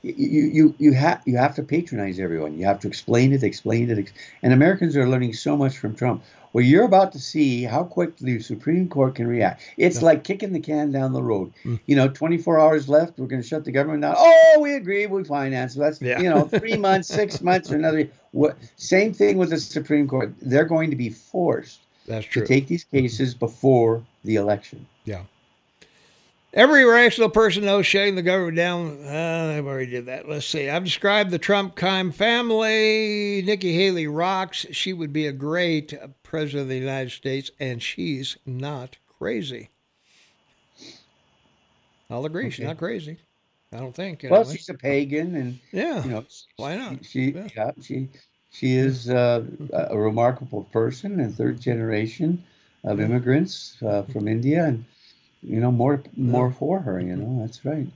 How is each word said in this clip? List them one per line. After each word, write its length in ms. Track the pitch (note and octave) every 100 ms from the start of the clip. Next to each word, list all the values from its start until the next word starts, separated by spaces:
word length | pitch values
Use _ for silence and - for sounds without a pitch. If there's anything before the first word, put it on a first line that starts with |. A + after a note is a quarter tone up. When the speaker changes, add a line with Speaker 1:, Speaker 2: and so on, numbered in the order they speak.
Speaker 1:
y-, 100 | - -
you, 260 | - D3+
you, 320 | - D#3 D#3 -
you 180 | D3+ C3
ha-, 240 | D3+ - -
you 100 | B2
have 200 | C#3 C#3+
to 80 |
patronize 540 | C#3 D3+ F3 A#2 G2 F#2
everyone. 380 | F#2 E2 D2+ D#2
You 80 | F#2+
have 140 | G2+
to 60 | G#2
explain 460 | - - A#2+ C3
it, 100 | C3+
explain 460 | G#2+ - A2 A2+ A#2+
it. 80 | G#2+
Ex-, 160 | G2 - - -
and 100 | B2
Americans 420 | B2+ D#3+ F#3+ E3+ C#3
are 140 | B2+
learning 240 | B2+ B2
so 240 | A2+ D3 D3
much 200 | C3+ C3+
from 180 | G#2+ A2
Trump. 280 | B2 G2 - - _
Well, 100 | F2+
you're 220 | B2 D#3+ A#3+
about 260 | F#3+ F#3+
to 60 | C3+
see 440 | - D#3+ C#3+ A#2+
how 200 | A#2+ B2+
quick 320 | F3 - E3+ -
the 220 | B2+ A#2
Supreme 480 | - A#2 - E3+ F#3
Court 280 | C#3+ C3 C3+
can 120 | A#2
react. 360 | A#2+ F#2+ - - -
It's 220 | F3+ C3+
Speaker 2:
Yeah. 80 | E3
Speaker 1:
like 180 | D3+
kicking 300 | - G3 G3+
the 60 | F3
can 300 | D#3 D3+ D3
down 200 | C3+ C3+
the 100 | C3
road. 280 | B2 G#2 F#2 _ -
Speaker 2:
Mm. 140 | A#2 -
Speaker 1:
You 80 | C#3+
know, 100 | C3+
twenty-four 500 | C3+ D#3+ E3+ E3 D#3+
hours 280 | D#3 D#3 C#3
left, 300 | D3 E3+ E3
we're 60 | B2+
gonna 160 | C3
shut 220 | A#2 D#3 D3
the 60 |
government 320 | C3+ D3 D3+
down. 100 | D3 -
Oh, 420 | E4 E4 D#4+ D4+
we 140 | D4 C#4
agree, 300 | F#3 G3+ G#3
we 160 | G3 D3+
finance. 480 | C#3+ C3+ C3+ B2+
That's, 260 | B2 D3 D#3
Speaker 2:
Yeah. 200 | B2 B2
Speaker 1:
you 80 | F3+
know, 140 | D3+ D3+
three 320 | A3 A3+ A3
months, 300 | G3 F#3+ F3
Speaker 2:
<laughs> 140 | F#3
Speaker 1:
six 200 | G3+ D#3
months, 280 | F3 F#3 -
or 40 | D3+
another. 320 | D#3+ D#3 D3 _ _
What, 240 | - C#3+ - - _
same 360 | - F#3 G#3+
thing 240 | F#3 G3+ F#3+
with 120 | F3
the 80 | D#3+
Supreme 500 | - D3+ C#3+ D3+ C#3
Court. 260 | C3 A#2+ -
They're 220 | C3 C3+ D#3+
going 240 | E3 D#3+
to 40 | C3+
be 140 | A#2+
forced 720 | G#2+ _ - E3+ A2+ - - _ _ -
Speaker 2:
That's 180 | A2+ G#2+
Speaker 1:
to 40 |
Speaker 2:
true. 140 | C3 G#2+
Speaker 1:
take 200 | C3 C3+
these 160 | E3+ -
cases 480 | C#3 B2 A2 C3
before 720 | A#2+ A#2 - C3+ B2+ A2+ A2+ A2+ _
the 120 | A2 G#2+
election. 500 | G2+ G#2 - - - _ -
Speaker 2:
Yeah. 180 | F#2+ F#2+ _ _ _ _ _ _ _ _ _ _ _ _ -
Every 300 | C4 D4 B3+
rational 440 | A#3 A#3+ - A3
person 360 | A3 A3 F3+ G3+
knows 220 | G3+ F#3
shutting 260 | G3 G3+
the 80 | F#3
government 340 | F3 F#3+ F3 E3
down. 460 | F3 F3 E3 C#3+
Uh, 520 | C#3+ D3 E3 E3 D#3+ D3+
I've 80 | C#3
already 240 | C3+ B2+
did 160 | B2 A#2+
that. 240 | B2+ -
Let's 160 | D3+ C#3
see. 240 | D#3 C#3
I've 140 | D#3+
described 480 | F#3 - G3+ G#3 G3+
the 80 | F3
Trump 360 | - G3+ G3 -
crime 360 | F3+ F#3+ F#3
family. 1300 | D3 G#3+ A#3 A#3+ A3 A3 A3 G#3+ A3 G#3+ G#3 G3+ G3+
Nikki 300 | F#3 G#3 F#3
Haley 320 | E3+ G3 F3+ D3+
rocks. 580 | D3+ F3+ F#3+ F#3+ - -
She 220 | D#3 F#3
would 180 | F#3 D#3
be 140 | D3 D3+
a 60 |
great 640 | C3+ C#3+ E3+ F3 D#3 D3+ C#3+ C#3+ _
president 400 | _ D#3+ D3+ C#3+
of 40 | C3+
the 60 | C3
United 320 | C3+ C3+ B2+
States, 380 | - C#3 C3+ C3+ _
and 220 | C3+ A#2+
she's 560 | - - F3 C3+ C3 - -
not 520 | B2+ C#3 C#3+ B2+ _ _ _
crazy. 520 | - A3+ D3+ A#2+ A2 _ _ _ _ _ _ _ _ _ _ _ - - _ _ _ _ _ _ _ _ _ _ _
I'll 160 | A#2+ D3+
agree. 240 | E3 -
She's 100 | -
Speaker 1:
Okay. 60 | C#3
Speaker 2:
not 100 | D#3+
crazy. 400 | E3+ A3+ D3+ E3 _ _ _ _ _
I 60 | A2+
don't 180 | C3 D3+
think, 260 | F#3+ E3 C3+
Speaker 1:
Well, 120 | F#3+
Speaker 2:
anyway. 140 | C3+ D#3+
Speaker 1:
she's 140 | -
a 60 | D3
pagan, 600 | C#3 C#3+ C#3 D3 E3+ E3+
and 240 | B2+ B2+ _
Speaker 2:
Yeah. 320 | G3 D#4 B3
Speaker 1:
you 80 | C3
know, 140 | A2+ - - - -
Speaker 2:
Why 180 | C#3 F#3
not? 260 | B3+ C3 -
Speaker 1:
she, 260 | C3 C3
Speaker 2:
Yeah. 160 | E3 G#3 A2+
Speaker 1:
yeah, 160 | A2+ -
she, 280 | C3+ C3+ C3 _ _ _ _
she 240 | - C3 C3
is, 340 | C3+ B2+ A#2+
uh, 340 | B2 B2 A#2+ A2+ - D3+
a, 160 | - - G#2+
a 20 |
remarkable 680 | A2 A2 A#2+ C3 C3 G#2 F#2+
person 540 | A#2 A2+ C3 G3+ F#3+
and 160 | A#2+ -
third 240 | A#2+ A#2+
generation 840 | - A#2 A2+ G#2+ A2 - D#3 F3 - _ _ _
of 160 | G2 G#2
Speaker 2:
Yeah. 60 | G#2+
Speaker 1:
immigrants, 760 | B2 B2 C3+ F#3 - - -
uh, 220 | A2 G#2
from 240 | G2 A2+ G#2
India, 380 | A2+ B2+ D#3+ D#3+
and 200 | A#2+ A#2 _ _ _ _ _ -
you 140 | A2+
know, 120 | A#2+
more, 300 | B2 B2+ C#3+ - -
Speaker 2:
Yeah. 80 | B2+
Speaker 1:
more 200 | B2+ B2+
for 280 | B2+ C#3+ F#3+
her. 200 | C3+ F#2
You 120 | F2+ F#2
Speaker 2:
Mm-hmm. 220 | A2+ B2+
Speaker 1:
know, 60 | A2
that's 200 | - C3+
right. 220 | D#3 C3+